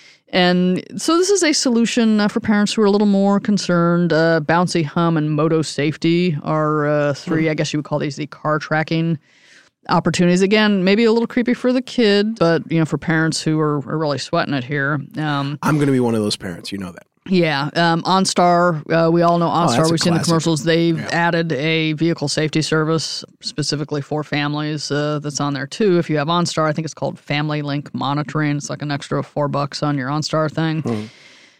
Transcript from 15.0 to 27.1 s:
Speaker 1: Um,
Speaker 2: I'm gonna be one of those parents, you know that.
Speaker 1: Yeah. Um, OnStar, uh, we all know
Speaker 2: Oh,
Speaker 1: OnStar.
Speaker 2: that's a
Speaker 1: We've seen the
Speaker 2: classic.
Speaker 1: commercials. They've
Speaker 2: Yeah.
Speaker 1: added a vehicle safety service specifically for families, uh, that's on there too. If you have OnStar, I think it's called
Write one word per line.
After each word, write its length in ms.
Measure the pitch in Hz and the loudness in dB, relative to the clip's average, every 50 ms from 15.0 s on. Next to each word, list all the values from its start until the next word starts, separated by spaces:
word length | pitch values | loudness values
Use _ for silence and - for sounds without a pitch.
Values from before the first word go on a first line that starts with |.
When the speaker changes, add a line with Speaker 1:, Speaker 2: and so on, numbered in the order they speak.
| - - - | -6 -8 -8
Speaker 1:
Um, 400 | 147 156 151 143 143 139 139 147 139 - | -6 -4 -4 -2 -2 -4 -4 -6 -4 -2
Speaker 2:
I'm 160 | - 156 147 | 0 0 2
gonna 120 | 143 139 | 2 2
be 80 | 135 127 | 2 2
one 160 | 123 117 113 | 2 2 0
of 60 | 110 | 0
those 140 | 104 104 - | 0 -2 -4
parents, 360 | - - 92 85 - - - | -6 -8 -10 -12 -12 -12 -12
you 60 | 98 | -10
know 140 | 98 95 90 | -10 -10 -10
that. 120 | 87 - - _ _ _ - | -12 -16 -20 _ _ _ -6
Speaker 1:
Yeah. 420 | 180 190 180 170 156 147 139 139 151 - | -2 0 2 2 2 0 0 -2 -2 0
Um, 260 | 170 170 170 165 165 | 2 2 2 2 2
OnStar, 800 | - 160 185 190 190 - - - 175 175 175 170 175 175 165 151 - - | 0 2 2 2 2 2 2 4 4 4 6 4 4 2 0 -2 -2 0
uh, 200 | 160 165 165 165 | 0 2 2 4
we 100 | 170 170 | 4 4
all 160 | 170 170 170 | 4 4 4
know 80 | 170 170 | 2 2
Speaker 2:
Oh, 40 | 156 | 2
Speaker 1:
OnStar. 260 | - 160 175 160 117 | 2 2 2 2 2
Speaker 2:
that's 120 | 131 160 160 | 2 2 2
a 20 | |
Speaker 1:
We've 80 | 165 160 | 2 2
seen 120 | - 175 170 | 2 2 0
the 60 | 156 | 0
Speaker 2:
classic. 60 | - 170 | 2 2
Speaker 1:
commercials. 340 | 165 160 151 165 160 147 123 | 0 2 2 0 0 0 0
They've 340 | 165 165 170 170 170 165 151 | 0 2 2 2 2 0 -2
Speaker 2:
Yeah. 80 | - - | -4 -4
Speaker 1:
added 400 | - 170 170 170 170 170 170 160 | -2 0 2 2 2 0 0 -2
a 420 | 147 123 151 160 160 160 160 156 156 | -2 -2 -2 0 0 0 0 0 0
vehicle 340 | 147 160 170 165 - 147 | 0 0 0 0 0 -4
safety 360 | 143 - 151 156 147 - 160 151 | -4 -2 -2 -2 0 0 -2 0
service 600 | - 160 160 156 156 165 160 - - - - - - _ _ | 0 0 0 0 0 0 -2 -2 -4 -8 -10 -12 -16 _ _
specifically 600 | - - - - 143 - 151 143 151 - 151 143 | -14 -10 -6 -6 -4 -4 -4 -4 -4 -4 -6 -6
for 220 | 139 - 151 151 147 | -6 -4 -6 -6 -6
families, 640 | - 151 147 147 147 147 147 151 151 156 147 - - | -4 -4 -4 -2 -2 -4 -4 -4 -4 -6 -6 -6 -4
uh, 280 | 139 147 147 151 151 147 | -2 -2 -2 -2 -4 -4
that's 180 | 147 147 143 - | -6 -6 -6 -4
on 140 | 147 143 143 | -4 -4 -4
there 140 | 131 139 | -6 -8
too. 320 | 139 - - 226 196 175 175 | -8 -4 0 2 4 4 2
If 100 | - - | 2 0
you 80 | 151 | 0
have 100 | 151 139 | -2 0
OnStar, 400 | 160 170 175 175 - - 165 156 | 0 0 0 0 0 0 0 0
I 60 | 156 151 | 0 0
think 120 | 170 156 | -2 -6
it's 100 | 147 - | -8 -8
called 240 | - 143 139 | -8 -8 -8